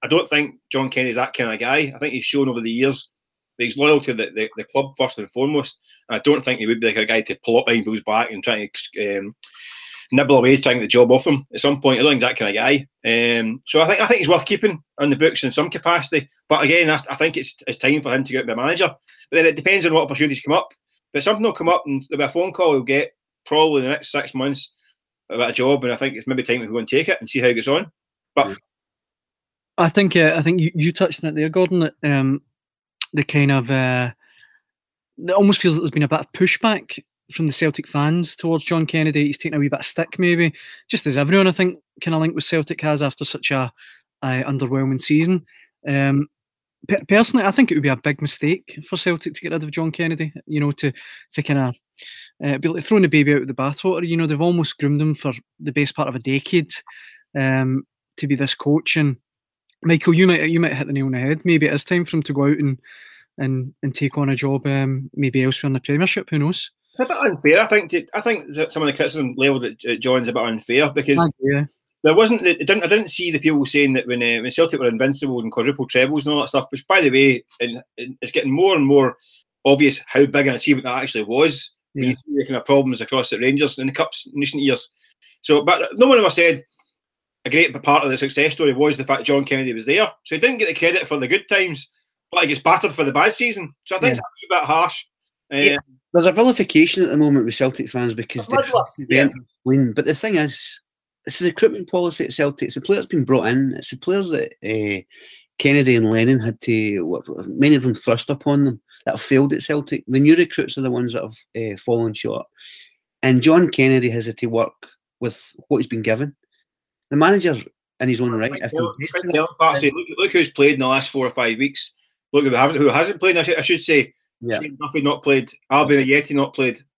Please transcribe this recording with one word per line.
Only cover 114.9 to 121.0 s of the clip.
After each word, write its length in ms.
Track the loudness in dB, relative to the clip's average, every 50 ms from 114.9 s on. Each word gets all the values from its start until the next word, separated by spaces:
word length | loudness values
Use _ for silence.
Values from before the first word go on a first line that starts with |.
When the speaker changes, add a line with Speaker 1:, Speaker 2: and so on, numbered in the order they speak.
| -20 _ _ _ _ -8
Speaker 3:
with 340 | -8 -6 -6 -8 -12 -16 -18 -12 -6 -2
what 100 | 0 0
he's 80 | 0
been 160 | -2 -4 -4 -2
given. 320 | -2 -2 -2 -2 -6 -8 _ _ _ _ _ _ _ _ _ _ _ _ _ _ -2
The 60 | 0
manager, 400 | 4 4 4 4 4 2 0 -2 -4 -6 -14 _ _ _ _ _ -4
in 80 | -2 -2
his 120 | 0 0
own 120 | 0 -2 -2
right, 180 | -2 -2 -4 -4
Speaker 1:
Like, 100 | -6 -8
Speaker 3:
if 80 | -6
Speaker 1:
tell, 240 | -4 -4 -4 -4 -6 -8
Speaker 3:
he 100 | -10 -8 -6
Speaker 1:
like, 180 | -6 -4 -2 0
tell 160 | 0 0 -2 0 2
Patsy, 300 | 2 2 4 4 2 0
look, 160 | 0 -2 -6 -8 -4 -2
look 140 | 0 2 2
who's 180 | 2 2 2
played 240 | 2 4 4 4 4
in 60 | 4
the 60 | 2
last 240 | 2 0 0